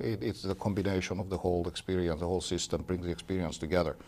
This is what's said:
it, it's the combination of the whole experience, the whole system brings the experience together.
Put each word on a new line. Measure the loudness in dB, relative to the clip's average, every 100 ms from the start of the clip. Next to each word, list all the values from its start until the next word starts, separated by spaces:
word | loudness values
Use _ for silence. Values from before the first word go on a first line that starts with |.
it, | -4 0
it's | -2 -2
the | -2 -2
combination | 0 2 2 2 0 -2
of | -2
the | 0
whole | 2 2 0
experience, | -4 0 2 2 2
the | 0
whole | 0
system | 0 -2 0 -2
brings | 0 -2 0
the |
experience | -4 -2 0 0 -2
together. | 2 4 2 -2